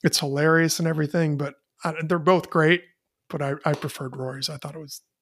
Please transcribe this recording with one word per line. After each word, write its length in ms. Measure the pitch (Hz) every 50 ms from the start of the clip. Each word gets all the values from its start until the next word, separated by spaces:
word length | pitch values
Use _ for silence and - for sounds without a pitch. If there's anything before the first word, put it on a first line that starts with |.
| -
it's 160 | 160 - -
hilarious 600 | 156 139 139 143 151 160 160 165 165 156 - -
and 80 | 165 160
everything, 480 | 160 156 151 147 - 170 165 151 147 143
but 160 | 147 143 - _ _ _ _ _ -
I, 100 | 165 156 160 160
they're 160 | 156 175 170
both 320 | 147 180 190 170 - -
great, 320 | - 165 156 160 175 175 - _ _ _ _ _ _ _ _ -
but 120 | - 143 139
I, 120 | 139 143 147 -
I 100 | 156 147
preferred 420 | - - 131 - - 139 127 127
Rory's. 320 | 131 131 131 131 135 135 -
I 80 | 151
thought 180 | 135 - 143 151
it 60 | 160
was, 220 | 151 139 - - - _ _ _